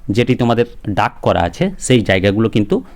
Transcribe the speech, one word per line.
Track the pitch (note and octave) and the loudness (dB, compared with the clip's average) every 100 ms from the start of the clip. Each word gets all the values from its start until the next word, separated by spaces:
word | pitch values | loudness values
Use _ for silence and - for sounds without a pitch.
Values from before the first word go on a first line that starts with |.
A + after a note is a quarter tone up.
| - | -2
যেটি | G#2 A#2+ - | 0 2 2
তোমাদের | A#2+ A#2 A#2+ - - | 2 2 0 -4 -6
ডাক | G2+ G#2 - | -2 -2 -2
করা | A2+ F2 | 0 0
আছে | F2 - F#3+ - | -2 -2 -4 -4
সেই | - B2+ | 0 2
জায়গাগুলো | G2 F#2+ G2+ G2+ A2+ | 2 2 2 2 0
কিন্তু | - G#2 A3+ - | 0 0 -2 -4